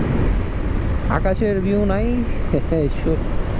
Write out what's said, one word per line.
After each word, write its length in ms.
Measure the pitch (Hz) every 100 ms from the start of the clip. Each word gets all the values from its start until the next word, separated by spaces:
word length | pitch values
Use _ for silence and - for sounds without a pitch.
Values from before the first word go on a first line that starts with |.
| - - - - - - - - - - -
আকাশের 500 | 147 190 185 214 196
ভিউ 240 | 185 202
নাই, 380 | 202 196 226 247 226 - -
<laughs> 480 | 147 - 165 143 -
শু-, 260 | - 156 - - -